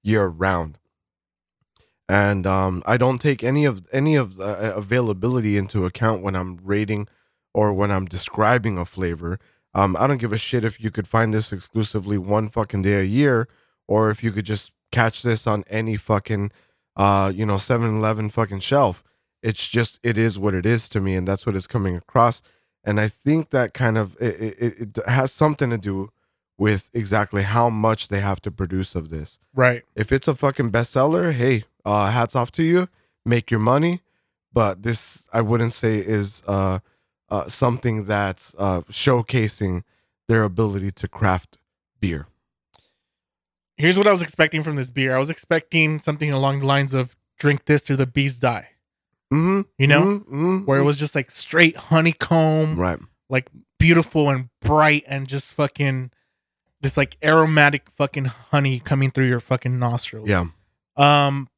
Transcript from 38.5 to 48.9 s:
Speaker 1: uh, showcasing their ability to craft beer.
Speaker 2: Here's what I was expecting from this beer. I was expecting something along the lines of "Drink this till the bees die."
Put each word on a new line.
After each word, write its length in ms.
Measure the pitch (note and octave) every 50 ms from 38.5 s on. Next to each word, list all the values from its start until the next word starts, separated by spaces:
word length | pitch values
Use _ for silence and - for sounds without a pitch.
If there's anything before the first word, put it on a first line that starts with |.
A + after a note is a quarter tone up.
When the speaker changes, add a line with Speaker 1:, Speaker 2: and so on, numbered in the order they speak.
| _ -
Speaker 1:
uh, 220 | G2 G2 F#2 F2 E2 -
showcasing 920 | - - - C#3+ C3 A#2+ A2+ - - C3 A2 G#2 - - G#2 F#2+ F2+ F2+ G#2 _ _ _ _ _ _ _ _ _
their 140 | A2+ A2+ A2
ability 480 | G#2 F2+ F2+ A2+ G#2+ G2 G2 F#2+ G2 F#2
to 140 | - - -
craft 500 | - - G#2+ G2 F#2 F2+ - _ _ _ _ _ _ _ _ _ _ _
beer. 260 | - F#2 E2 D2+ C#2+ - _ _ _ _ _ _ _ _ _ _ _ _ _ _ _ _ _ _ _ _ _ _ _ _ _ _ _ _ _
Speaker 2:
Here's 200 | - C#3+ E3 F3+
what 100 | F#3+ G#3
I 40 | G#3+ G3+
was 100 | F3+ E3+
expecting 400 | - - - D#3+ D#3 - D#3 D3+
from 140 | D#3 D3+
this 140 | C#3 C3 B2+
beer. 240 | A#2+ C#3 C3+ C3 B2+
I 40 | C3
was 120 | C3+ D3+
expecting 680 | E3 - - _ E3+ D#3+ - _ - E3 D#3 D#3 D#3 D3+
something 320 | - - D3 D3 D#3 D3+ C#3+
along 260 | C3+ C3+ C#3 C#3 C#3
the 80 | C#3
lines 260 | C3+ C#3 C#3 C#3 C3 C3
of 240 | C3 B2+ B2 - _ _ _ _ _
"Drink 260 | - D3 C#3+ C#3+ -
this 180 | - D3+ C#3+ -
till 140 | - C#3
the 100 | C3 C3+
bees 300 | B2+ A#2+ C#3+ C#3 C#3 C3 A#2+
die." 320 | - B2 A#2 G2 - - _ _ _ _